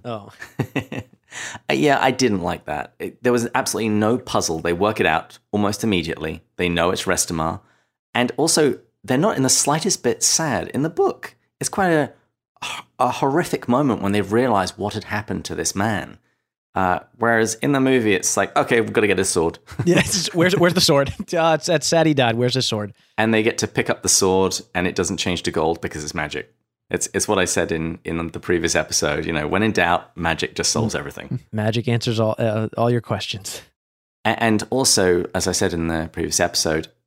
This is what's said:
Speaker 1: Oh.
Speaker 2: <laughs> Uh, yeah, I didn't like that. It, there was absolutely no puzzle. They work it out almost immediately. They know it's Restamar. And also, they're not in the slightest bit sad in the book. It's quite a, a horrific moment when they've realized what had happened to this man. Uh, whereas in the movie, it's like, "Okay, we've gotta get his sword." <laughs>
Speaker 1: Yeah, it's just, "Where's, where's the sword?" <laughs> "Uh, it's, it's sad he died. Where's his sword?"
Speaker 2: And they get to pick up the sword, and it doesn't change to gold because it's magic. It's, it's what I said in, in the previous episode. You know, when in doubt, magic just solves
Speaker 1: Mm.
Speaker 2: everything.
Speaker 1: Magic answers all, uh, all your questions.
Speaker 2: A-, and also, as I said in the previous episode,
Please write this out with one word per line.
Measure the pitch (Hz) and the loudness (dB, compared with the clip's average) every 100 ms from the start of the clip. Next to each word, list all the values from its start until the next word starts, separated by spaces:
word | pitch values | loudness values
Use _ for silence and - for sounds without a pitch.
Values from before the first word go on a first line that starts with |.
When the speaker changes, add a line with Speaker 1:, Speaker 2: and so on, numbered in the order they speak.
Speaker 1:
Oh. | 123 110 104 - - - - | -10 -12 -12 -20 -12 -8 -6
Speaker 2:
<laughs> | - - - - _ _ - - - - | -6 -8 -10 -14 _ _ -14 -14 -10 -4
Uh, | |
yeah, | 143 147 135 | 2 4 4
I | 135 | 2
didn't | 110 127 98 | 2 2 0
like | 87 82 | -2 -6
that. | - 76 - - | -6 -8 -8 -10
It, | 95 - | -12 -2
there | 123 | 2
was | 175 117 | 2 0
absolutely | 131 - 202 214 | -2 -2 -2 0
no | 104 - 123 | 2 2 2
puzzle. | - 110 90 80 | 0 -2 -2 -2
They | 85 | -2
work | 87 104 107 | 0 0 2
it | 92 | 2
out | 80 - - _ | 2 -2 -16 _
almost | 104 104 107 | -2 0 0
immediately. | 113 92 80 - 78 80 - - | 0 0 0 -6 -8 -10 -12 -2
They | 90 | 0
know | 85 85 | 2 0
it's | 92 | 0
Restamar. | - 85 - 82 80 90 - _ _ _ _ | 0 0 -2 -2 -2 -4 -10 _ _ _ _
And | - 120 - | -2 0 0
also, | 156 165 147 - _ _ | 0 2 2 0 _ _
they're | - 131 | -2 0
not | 202 - | 0 2
in | |
the | 131 | 0
slightest | - - 156 190 - | 2 2 0 0 -2
bit | 120 - | -2 0
sad | - - 160 101 - | 0 0 0 -2 -4
in | 123 | -4
the | 160 | -2
book. | 170 392 - - - _ - | 0 0 -2 -12 -20 _ -8
It's | 147 | -6
quite | - 185 | 0 2
a, | 160 131 - _ _ _ _ - - - - | 2 0 -6 _ _ _ _ -12 -12 -8 -2
a | 123 | -2
horrific | 123 139 151 - - - | 0 0 2 0 -2 0
moment | 123 143 104 | 2 2 0
when | 98 | 0
they've | 104 92 | 0 2
realized | 110 131 101 92 - | 2 4 2 0 -4
what | 101 | -6
had | 104 | -6
happened | - 104 104 - - | -6 -6 -4 -6 -6
to | |
this | 85 82 | -6 -4
man. | - 107 98 - - _ _ _ _ _ | -2 -2 -2 -6 -14 _ _ _ _ _
Uh, | 95 92 90 - - | 0 0 0 -4 -2
whereas | 113 113 110 - | 2 4 2 0
in | 139 | 0
the | 139 | 2
movie, | 131 131 107 | 4 4 4
it's | 95 - - | 2 0 -2
like, | 95 143 | 0 0
"Okay, | 143 120 | 2 2
we've | 107 | 2
gotta | 107 104 | 2 2
get | 90 | 2
his | 95 | 0
sword." | 90 82 - - | 0 0 -2 -10
<laughs> | - | -2
Speaker 1:
Yeah, | 170 170 | 2 2
it's | - | 2
just, | 190 - | -2 -2
"Where's, | 175 180 190 | 2 2 4
where's | 175 | 2
the | 170 | 4
sword?" | - 143 139 - | 4 4 2 -4
<laughs> | - | -4
"Uh, | 170 165 156 | 0 2 2
it's, | - | 2
it's | 156 - | 0 2
sad | 165 160 | 2 4
he | |
died. | 139 120 113 | 4 2 2
Where's | 123 | 0
his | 127 - | 0 -2
sword?" | 107 101 - _ - | -4 -6 -12 _ 0
Speaker 2:
And | 113 | 2
they | 110 | 4
get | 110 - | 2 0
to | 107 | -2
pick | - - | -2 -2
up | - | -2
the | 90 | 0
sword, | - 95 92 95 - - | 2 4 4 2 -2 -6
and | 92 90 | -4 -2
it | |
doesn't | 92 90 95 | -2 -2 -2
change | 95 85 | -4 -4
to | - | -2
gold | 82 80 85 | 0 0 -2
because | - 78 | -6 -8
it's | 76 | -8
magic. | 82 76 76 - _ _ _ - | -6 -6 -8 -12 _ _ _ -8
It's, | 90 - | -6 -4
it's | - - | -4 0
what | 98 | 0
I | 90 | 0
said | - 85 | 0 -2
in, | 82 82 82 | -2 -4 -8
in | 87 82 82 | -6 -6 -6
the | - | -6
previous | - 87 82 80 | -2 0 2 0
episode. | 78 - 78 73 82 | -2 -2 0 -2 -2
You | |
know, | 82 76 | -4 -2
when | 95 | 0
in | 110 | 0
doubt, | 92 87 87 - - | 2 2 0 -2 -4
magic | 82 82 - | -2 -2 -4
just | - 78 | -4 -2
solves | 80 73 | 0 -2
Speaker 1:
Mm. | 73 | -4
Speaker 2:
everything. | 71 - - 123 - | -8 -12 -10 -10 -8
Speaker 1:
Magic | 110 107 113 117 | -4 -2 -2 -2
answers | 117 - 110 | -2 0 0
all, | 110 110 | 0 0
uh, | 113 107 110 - | -2 -2 -4 0
all | 120 | 0
your | 120 | 0
questions. | - 101 - 101 - - - _ _ _ _ _ | -2 -6 -6 -10 -12 -14 -18 _ _ _ _ _
Speaker 2:
A-, | 107 - | -2 0
and | 113 107 110 | 2 2 0
also, | 127 127 - 92 90 - | 0 2 4 4 2 0
as | 92 92 | -2 -2
I | |
said | 90 98 | 0 0
in | 82 82 | 0 -2
the | 80 80 | -2 -4
previous | - 80 - | -6 -4 0
episode, | 87 - 85 80 - _ | 0 0 0 -2 -4 _